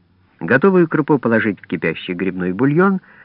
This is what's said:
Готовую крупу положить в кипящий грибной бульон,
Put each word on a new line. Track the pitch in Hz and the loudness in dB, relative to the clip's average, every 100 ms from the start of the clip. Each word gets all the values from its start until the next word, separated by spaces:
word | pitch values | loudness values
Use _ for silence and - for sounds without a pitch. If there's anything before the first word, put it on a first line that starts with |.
| _ _ _ - | _ _ _ -10
Готовую | - 127 196 185 165 | -2 2 4 4 2
крупу | 160 147 143 | 0 0 0
положить | 120 113 107 90 | 2 0 0 -6
в | - | -8
кипящий | 90 85 80 - | -4 -4 -6 -8
грибной | 87 95 90 90 | -6 -4 -4 -4
бульон, | 92 139 147 190 190 _ - | 0 0 2 2 0 _ -20